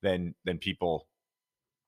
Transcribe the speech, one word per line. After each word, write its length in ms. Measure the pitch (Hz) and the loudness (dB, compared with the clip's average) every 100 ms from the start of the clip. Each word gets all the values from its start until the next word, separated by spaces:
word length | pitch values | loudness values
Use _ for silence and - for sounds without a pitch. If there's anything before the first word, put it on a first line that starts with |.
than, 320 | 101 90 87 - 92 | 0 2 0 -6 -4
than 120 | 85 | -2
people 480 | 98 90 87 78 - _ _ _ _ _ _ _ | -2 0 0 0 -4 _ _ _ _ _ _ _